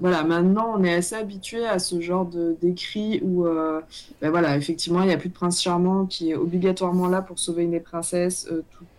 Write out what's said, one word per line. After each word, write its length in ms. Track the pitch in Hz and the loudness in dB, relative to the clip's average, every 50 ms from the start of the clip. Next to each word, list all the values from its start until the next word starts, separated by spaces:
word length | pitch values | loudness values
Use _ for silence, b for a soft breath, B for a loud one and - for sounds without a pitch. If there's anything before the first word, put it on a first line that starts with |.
voilà, 240 | 175 180 180 160 151 | 2 2 2 4 2
maintenant, 500 | 165 170 170 175 185 190 220 226 226 220 | 2 2 4 4 4 4 4 2 0 2
on 60 | 202 185 | 2 2
est 100 | 175 170 | 4 2
assez 220 | 175 180 - - | 2 0 -2 -4
habitué 500 | 220 220 202 202 190 190 - 226 233 233 | -6 -6 -8 -10 -12 -12 -8 -6 -4 -2
à 140 | 226 202 180 | 0 0 -2
ce 220 | 180 - 180 170 | -2 -2 -4 -4
genre 260 | 170 175 175 190 185 | -2 0 0 0 -2
de, 300 | 175 170 170 170 170 165 165 | -2 -2 -2 -2 -2 0 0
d'écrit 600 | 170 175 180 180 - - - 214 208 214 220 - - | 0 0 0 -2 -6 -8 -6 -4 -2 -2 -2 -2 0
où, 240 | 190 180 175 175 | 0 0 2 2
euh, 340 | 170 165 160 160 160 156 156 160 B B B B B B - | 2 0 0 0 -2 -2 -4 -8 B B B B B B -4
bah, 100 | 139 151 | -2 0
voilà, 260 | 160 175 170 151 143 | 2 2 2 2 2
effectivement, 480 | 147 143 - 165 165 - - 170 180 190 | 0 0 -2 -2 -2 -2 0 2 2 4
il 40 | 190 | 4
y 20 | 170 | 2
a 40 | |
plus 120 | 139 - 180 | 2 0 -6
de 60 | 180 | -6
prince 280 | - 180 175 175 - - | -2 -2 0 0 0 0
charmant 420 | 180 175 175 180 180 190 190 190 | 0 2 2 4 4 2 2 0
qui 240 | 185 - - 170 160 160 | -2 -2 -4 -2 -2 0
est 20 | |
obligatoirement 720 | - - 170 170 180 175 190 185 185 190 175 175 180 180 | 0 0 0 0 2 2 2 2 2 0 0 2 2 2
là 160 | 180 185 190 190 | 2 2 0 -2
pour 160 | - 180 - | -4 -8 -6
sauver 240 | - - 170 170 170 | -6 -4 -2 0 0
une 80 | 170 | 0
des 80 | 170 170 | 0 -2
princesses, 720 | 170 - - 170 170 - - 180 175 180 180 - - - | -4 -6 -8 -8 -6 -2 -2 0 0 0 -2 -4 -6 -6
euh, 140 | 170 165 160 - - | -6 -6 -6 -8 -14
tout, 120 | - 170 - - | -20 -20 -20 -20